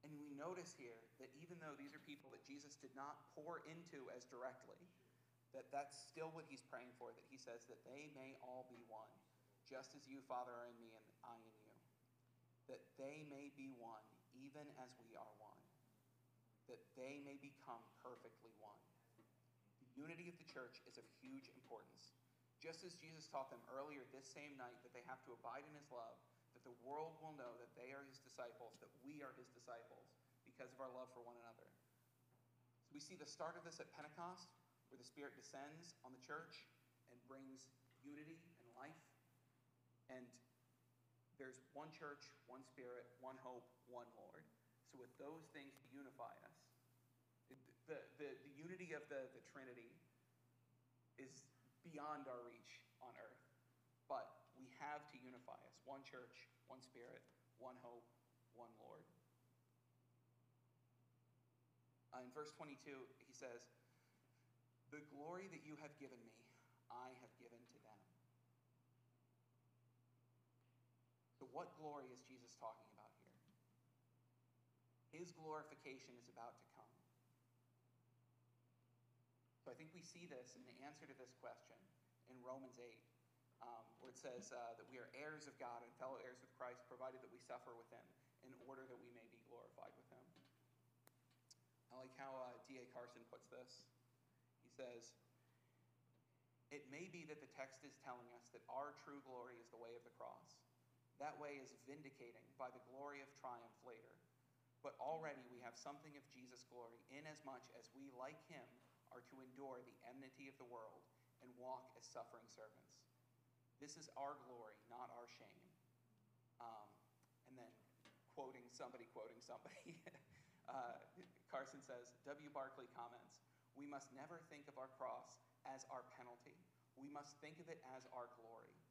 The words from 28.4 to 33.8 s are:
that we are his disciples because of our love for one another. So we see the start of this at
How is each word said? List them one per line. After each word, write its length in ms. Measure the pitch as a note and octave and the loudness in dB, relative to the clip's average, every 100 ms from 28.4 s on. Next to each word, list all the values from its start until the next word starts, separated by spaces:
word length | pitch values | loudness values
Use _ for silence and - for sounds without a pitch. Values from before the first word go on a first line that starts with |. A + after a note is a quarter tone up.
| A#2+ A2+ A#2 A2+ | 2 2 -4 -4
that 80 | - - | -10 -6
we 180 | B2+ D3+ | -2 0
are 80 | C#3 B2+ | 0 0
his 80 | B2 | -6
disciples 560 | B2 A#2+ A#2 A#2 C3 - - - - - | -8 -2 -2 -2 -8 -10 -16 -20 -16 -14
because 240 | B2 C3 | -2 -2
of 80 | B2+ | 2
our 80 | C3 | 2
love 160 | B2+ B2+ | 4 0
for 80 | B2 | 0
one 140 | A#2 A#2+ | -4 -4
another. 240 | A#2 A2+ - - - - - - - - - - - - - | -6 -8 -10 -14 -20 -20 -20 -20 -20 -20 -20 -20 -20 -20 -8
So 80 | C#3+ | -4
we 60 | |
see 100 | C#3+ | -2
the 140 | F3+ D3 | -2 -2
start 260 | - D#3+ | 6 6
of 80 | E3+ | 6
this 160 | E3+ | 0
at 140 | - | 0